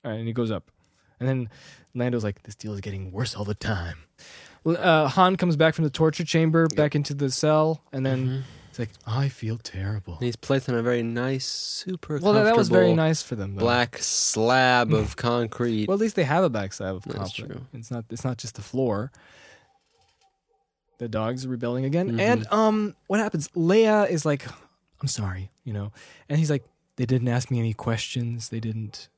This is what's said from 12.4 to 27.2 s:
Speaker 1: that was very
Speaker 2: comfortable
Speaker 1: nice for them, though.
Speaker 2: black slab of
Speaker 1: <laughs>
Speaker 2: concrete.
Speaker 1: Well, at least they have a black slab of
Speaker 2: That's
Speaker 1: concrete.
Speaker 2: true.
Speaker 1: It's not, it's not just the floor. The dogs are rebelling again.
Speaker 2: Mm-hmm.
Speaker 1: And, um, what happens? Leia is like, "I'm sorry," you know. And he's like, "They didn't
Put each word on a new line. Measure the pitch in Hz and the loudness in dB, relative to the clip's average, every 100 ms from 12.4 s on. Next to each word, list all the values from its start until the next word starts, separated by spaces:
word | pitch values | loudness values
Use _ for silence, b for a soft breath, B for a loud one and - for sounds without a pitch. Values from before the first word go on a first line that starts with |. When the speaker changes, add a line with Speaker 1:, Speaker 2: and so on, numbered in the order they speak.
Speaker 1:
that | 214 233 | 6 4
was | 208 | 6
very | 180 180 | 6 6
Speaker 2:
comfortable | 165 160 | 6 4
Speaker 1:
nice | 160 | 0
for | - 113 | -4 -6
them, | 98 | -6
though. | 98 | 0
Speaker 2:
black | 113 123 120 - | 2 4 2 -2
slab | - - - 107 113 127 127 123 117 | -4 -2 0 2 4 6 6 4 4
of | 110 104 - | 2 0 -2
Speaker 1:
<laughs> | 120 | 0
Speaker 2:
concrete. | 120 113 - 120 110 107 | 0 -2 -2 -2 0 0
Speaker 1:
Well, | |
at | 196 | 0
least | 220 202 | 0 0
they | |
have | 139 160 | 0 2
a | 180 | 2
black | 113 95 | 0 -4
slab | - 95 92 | -6 -6 -6
of | |
Speaker 2:
That's | - - 92 - | -8 -8 -8 -8
Speaker 1:
concrete. | 110 127 | -10 -12
Speaker 2:
true. | 127 | -14
Speaker 1:
It's | 120 113 | -18 -10
not, | 120 113 | -10 -8
it's | 113 | -6
not | 131 117 | -6 -6
just | 110 - | -10 -12
the | |
floor. | 104 127 127 101 127 b b b b b b b _ _ _ _ _ _ _ _ _ _ _ _ | -8 -2 0 0 -4 b b b b b b b _ _ _ _ _ _ _ _ _ _ _ _
The | 120 | -6
dogs | 110 113 127 | -2 -2 -4
are | 131 | -6
rebelling | 123 120 123 | -4 -2 -2
again. | 135 165 185 | 0 0 0
Speaker 2:
Mm-hmm. | 117 | 0
Speaker 1:
And, | 208 240 214 | 2 2 2
um, | 208 220 214 208 - _ | 2 4 2 -2 -8 _
what | 202 | -2
happens? | 208 165 143 | 0 -4 -4
Leia | 175 165 208 220 214 202 | 0 4 6 6 4 2
is | 165 | 2
like, | 156 143 - B B _ _ _ | 0 -2 -4 B B _ _ _
"I'm | 139 | -6
sorry," | - 98 92 98 _ | -4 -4 -6 -12 _
you | - | -8
know. | 104 104 B B B B | -6 -8 B B B B
And | 147 | 0
he's | 156 | 2
like, | 143 - _ _ - | 0 -4 _ _ -6
"They | |
didn't | 123 127 | 0 2